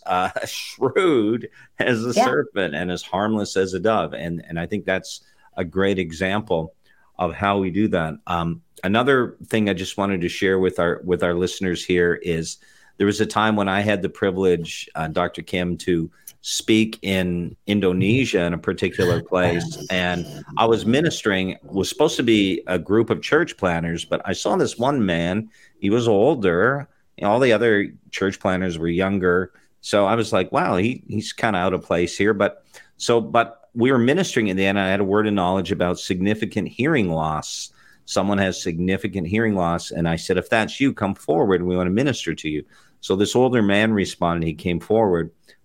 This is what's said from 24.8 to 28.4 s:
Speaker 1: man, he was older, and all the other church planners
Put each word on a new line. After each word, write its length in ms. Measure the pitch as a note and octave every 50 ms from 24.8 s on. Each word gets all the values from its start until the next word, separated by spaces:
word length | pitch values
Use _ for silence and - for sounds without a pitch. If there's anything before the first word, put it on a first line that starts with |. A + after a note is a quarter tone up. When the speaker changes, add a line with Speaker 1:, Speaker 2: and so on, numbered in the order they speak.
| A#2+ C#3 D3 C3+ G#2+
Speaker 1:
man, 440 | F#2 E2+ E2 E2+ F2 F#2 G#2+ A2 - _ - - - _ -
he 100 | - G2+
was 180 | G#2+ B2 A#2 A#2
older, 800 | G#2 G2 G#2+ C#3+ E3 B2+ G2 F2+ E2+ F2 G2+ B2 C#3 C#3+ C3 - _ _ _ _ _ -
and 100 | - G2+
all 120 | G#2+ B2
the 100 | C3+ B2
other 400 | G#2+ G#2 A#2+ A#2 G#2 G2+ G2 - - - _ -
church 280 | - - G2 G2 G2
planners 380 | -